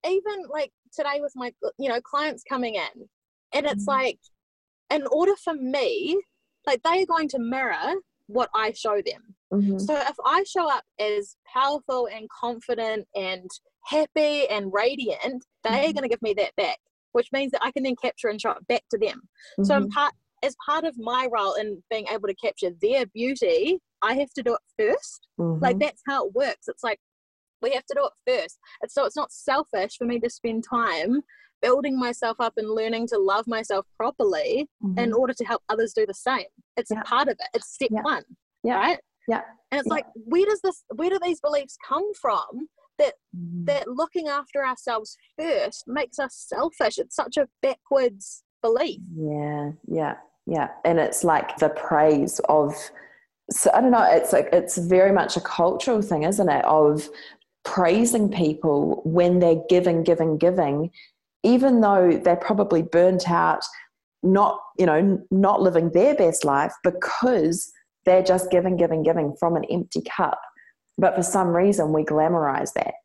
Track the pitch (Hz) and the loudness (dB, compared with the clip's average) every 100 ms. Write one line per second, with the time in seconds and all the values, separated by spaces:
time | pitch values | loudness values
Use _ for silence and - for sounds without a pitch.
0 | 330 381 392 415 330 302 285 _ _ - | -2 -2 -4 -10 -10 -8 -8 _ _ -8
1 | 285 285 294 254 247 - - - 269 240 | -6 -4 -6 -8 -12 -8 -8 -6 -4 -4
2 | - 285 302 269 - 269 247 208 156 - | -4 -4 -4 -6 -8 -6 -4 -4 -8 -10
3 | - _ _ _ _ 277 294 202 202 269 | -20 _ _ _ _ -4 -2 -4 -2 0
4 | 262 - _ _ _ _ _ _ _ 202 | 0 -4 _ _ _ _ _ _ _ -4
5 | - 285 359 403 - 311 254 277 220 214 | 0 2 2 0 -4 -6 -4 -2 -2 -2
6 | 359 370 - _ _ _ - 254 320 359 | -2 -4 -4 _ _ _ -2 -2 0 0
7 | 370 330 311 277 233 262 254 165 170 381 | 0 0 -2 -4 -4 -4 -4 -4 -4 -6
8 | - _ _ 214 240 - 220 220 226 208 | -8 _ _ -2 -2 -2 -4 -4 -4 -4
9 | - - _ 196 _ 196 202 190 202 302 | -4 -12 _ -20 _ 0 0 0 -2 -2
10 | 269 294 247 320 403 381 330 262 - _ | -2 -4 0 0 0 -2 -2 -2 -6 _
11 | 214 208 202 _ _ 254 269 294 - 254 | -4 -2 -6 _ _ -2 -2 -2 -4 -4
12 | 233 220 220 - 240 233 - 233 226 220 | -4 -8 -16 -8 -8 -8 -6 -4 -4 -6
13 | - 202 185 185 185 - _ _ - 302 | -6 -8 -6 -8 -10 -20 _ _ -4 -2
14 | 311 - 302 294 277 208 196 196 233 269 | 0 0 0 0 -2 -2 -2 0 0 -2
15 | 233 151 202 254 _ _ 226 233 302 302 | -6 -6 -6 -8 _ _ -4 0 0 -2
16 | 269 226 220 202 196 - 190 - _ _ | -4 -4 -2 -2 -2 -2 -4 -4 _ _
17 | _ 240 240 - 277 - 247 262 262 247 | _ -4 -2 -4 -4 -2 -4 -4 -4 -4
18 | 254 - 226 214 226 196 - 240 _ 214 | -6 -6 -6 -4 -6 -6 -4 -4 _ -4
19 | 202 - _ _ - - 196 196 202 202 | -4 -6 _ _ -16 -2 2 2 0 0
20 | 285 - _ _ 269 - - 302 320 247 | -2 -2 _ _ -6 -6 -4 -2 -2 -6
21 | 220 247 254 226 196 190 214 190 _ 220 | -4 -2 -2 -2 -2 -2 -6 -10 _ -8
22 | 208 220 202 190 220 196 185 175 202 262 | -6 -6 -6 -4 -6 -4 -6 -2 0 0
23 | 233 214 247 269 196 165 240 370 _ _ | -2 -4 -6 -2 0 2 0 -2 _ _
24 | 208 262 285 - 240 233 _ - 214 480 | -4 -2 -4 -4 -4 -4 _ -4 0 0
25 | - - _ - 170 160 202 196 294 - | -4 -20 _ -6 -4 0 0 0 -2 -4
26 | - 277 - 202 269 208 - - 233 208 | -6 -4 -4 -2 -2 -4 -12 -8 -8 -8
27 | _ _ _ _ _ _ 233 254 - - | _ _ _ _ _ _ -4 -4 -4 -4
28 | 277 _ - 254 170 - _ - - - | -4 _ -4 -2 -4 -12 _ -14 -8 -2
29 | 247 294 - - - 269 320 208 196 - | -2 -2 -8 -8 -2 -2 -2 -4 -6 -4
30 | 233 240 233 - 233 226 233 247 220 165 | -4 -4 -4 -6 -6 -6 -4 -2 -2 -2
31 | 175 262 - _ _ _ 233 254 285 262 | -2 -2 -4 _ _ _ 0 0 0 -2
32 | 247 240 233 226 233 - 214 220 220 226 | -4 -4 -6 -2 -4 -2 -4 -4 -2 -4
33 | 233 226 190 202 226 226 220 196 - _ | -2 0 0 0 -2 -6 -4 -4 -6 _
34 | 247 - 427 330 523 440 294 _ 202 185 | -6 -2 -2 0 -2 -2 -4 _ -6 -2
35 | 233 220 254 254 233 233 _ 220 226 - | 0 0 0 -2 -4 -6 _ -4 -2 -2
36 | 214 190 - 262 - _ _ - 240 220 | -4 -4 -4 -4 -6 _ _ -8 -6 -6
37 | - 240 277 226 719 466 - - 269 214 | -2 0 0 -2 -6 -8 -8 -6 -4 -2
38 | 294 240 - - _ _ 226 240 240 359 | -2 -4 -6 -20 _ _ -4 0 0 -2
39 | _ _ - 220 - - _ 285 240 - | _ _ -4 -4 -4 -20 _ -6 -2 -4
40 | - - 226 339 403 427 381 - _ 233 | -6 -16 -2 2 2 0 -2 -6 _ -6
41 | 339 381 349 320 294 294 269 - - 269 | -2 -2 -2 -4 -2 -2 -4 -16 -6 -4
42 | 403 403 262 208 - 247 311 _ _ _ | -4 -4 -2 -2 -4 -10 -14 _ _ _
43 | 294 - _ 180 170 175 170 285 - 254 | 0 0 _ -12 -10 -6 -2 -2 -4 -4
44 | 320 359 311 285 285 285 269 254 - 226 | -4 -4 -4 -6 -4 -4 -4 -4 -4 -6
45 | 220 - _ - 320 240 - - - 262 | -6 -18 _ -8 -2 -2 -2 -6 -8 -6
46 | 269 - 269 - - - 262 - 226 - | -6 -6 -8 -8 -12 -4 -4 0 -2 -2
47 | - - 254 277 277 _ 269 262 _ 269 | -8 -4 -4 -2 -2 _ -4 -4 _ 2
48 | 247 196 - - _ _ 226 233 302 - | 2 -2 -18 -20 _ _ 0 0 0 -4
49 | 185 165 156 147 147 147 147 156 - 160 | -14 -8 -6 -4 -6 -6 -8 -10 -6 -4
50 | 147 - - _ - 160 143 - - 165 | -4 -6 -14 _ -6 -4 -4 -2 0 2
51 | 156 - 175 156 - - 151 147 - 156 | 0 0 2 2 0 0 0 0 -2 4
52 | 156 147 139 - - 151 143 147 - - | 4 4 0 -4 2 4 2 -2 -14 -18
53 | - _ _ _ - - - - 254 240 | -20 _ _ _ -8 0 4 4 6 6
54 | 208 165 - 190 - 175 175 - 175 185 | 6 4 4 2 4 2 2 -4 2 6
55 | 196 196 175 - - - 175 - - 226 | 6 4 2 -2 -4 0 0 0 0 0
56 | 208 160 156 208 180 143 - 156 151 151 | 0 0 0 2 2 2 4 6 6 4
57 | - - - - _ _ - - 175 196 | -4 -14 -20 -20 _ _ -6 0 2 4
58 | 233 240 208 202 160 156 160 143 147 - | 2 2 0 2 0 2 2 2 2 0
59 | - 165 175 180 175 165 - 180 180 165 | 0 4 4 6 6 4 4 4 4 2
60 | 165 165 160 156 170 185 151 143 165 - | 2 2 2 4 2 4 0 0 -2 -8
61 | - _ _ _ 214 247 269 240 214 196 | -20 _ _ _ 2 4 6 6 6 6
62 | 180 165 185 175 - 196 202 170 165 175 | 6 4 4 2 2 0 2 2 2 4
63 | 180 185 170 170 165 156 - - - _ | 6 4 0 2 2 0 -4 -14 -20 _
64 | _ _ 180 196 208 - - - 180 156 | _ _ 2 4 4 0 -10 0 4 4
65 | 196 190 - 190 196 202 190 170 165 160 | 4 2 0 2 4 4 4 4 4 4
66 | 247 285 180 - 147 139 156 - 185 180 | 4 6 2 2 2 2 0 0 -2 -2
67 | - - 247 233 156 170 - - _ _ | -6 0 2 2 2 0 -6 -16 _ _
68 | - 185 185 185 180 180 185 180 170 160 | 4 4 6 2 4 2 2 2 2 2
69 | 156 170 147 147 170 170 - 175 - 160 | 2 2 0 0 0 0 -2 -4 -4 -6
70 | - - 175 - - _ - _ _ - | -6 -2 -2 -2 -8 _ -20 _ _ 2
71 | 185 - 175 202 180 170 196 202 156 156 | 2 2 0 2 2 4 4 4 2 2
72 | 151 151 156 170 147 131 - - - - | 2 2 2 2 0 0 -2 -2 -4 -6